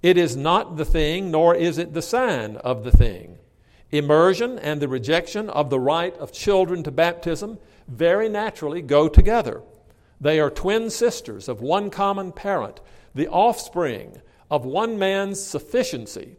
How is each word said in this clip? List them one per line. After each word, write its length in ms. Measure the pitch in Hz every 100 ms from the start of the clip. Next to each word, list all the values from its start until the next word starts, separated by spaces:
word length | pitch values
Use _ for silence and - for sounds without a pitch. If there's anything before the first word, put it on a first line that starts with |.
It 160 | - 180
is 180 | 160 131
not 400 | 151 190 - 156
the 80 |
thing, 460 | 151 165 151 175 190
nor 240 | 156 170
is 240 | 175 170 151
it 160 | 175
the 80 | 160
sign 540 | 160 247 247 139 107 107
of 260 | 123 120
the 80 | 120
thing. 480 | - - 92 87 90 _ _ _ _ -
Immersion 680 | 147 143 151 180 185 247 240
and 220 | 147 151
the 80 | 139
rejection 600 | 127 113 165 170 214 214
of 200 | 143 135
the 100 | 135
rite 360 | 135 165 175 -
of 160 | 147
children 500 | - 208 196 175 175
to 80 | 151
baptism 680 | 135 170 170 170 165 208 220 - _ -
very 420 | 120 170 196 220
naturally 540 | 208 214 - 147 170
go 240 | 139 147 156
together. 540 | - 208 233 123 - - - _ _ _ -
They 200 | 143 156
are 100 | 147
twin 400 | - 185 220 226
sisters 580 | - 233 - - 101 113
of 120 | 110
one 300 | 127 190 202
common 420 | 196 196 196 185
parent, 480 | - 202 180 101 - - - -
the 140 | 127 160
offspring 920 | 175 233 233 - 175 151 107 - - - _ -
of 140 | 147
one 340 | 127 165 226 214
man's 420 | 190 196 196 196
sufficiency 960 | - 147 - 247 254 127 107 - -